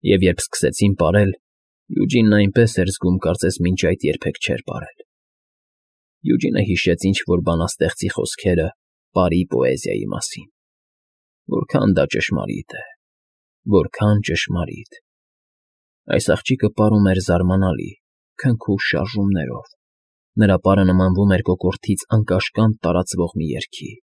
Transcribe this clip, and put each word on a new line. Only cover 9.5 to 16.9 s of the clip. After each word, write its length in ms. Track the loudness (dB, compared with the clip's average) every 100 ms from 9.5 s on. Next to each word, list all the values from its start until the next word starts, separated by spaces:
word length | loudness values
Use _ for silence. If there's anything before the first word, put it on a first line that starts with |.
| 0 0 0 -4 -6 -6
մասին։ 420 | -8 -10 -12 -18 _ _ _ _ _ _ _ _ _ -6
Որքան 460 | -4 0 0 2 2
դա 80 | 0
ճշմարիտ 680 | -2 -2 -4 -4 -10 -12
է, 80 | -16 -18 -20 _ _ _ _ _ _ 0
որքան 540 | 0 0 -2 0 2
ճշմարիտ։ 760 | 0 -4 -4 -4 -6 -10 -16 -20 _ _ _ _ _ _ _ _ _ _ -2
Այս 200 | -2 0
աղջիկը 380 | -2 0 0 0
պարում 360 | 2 2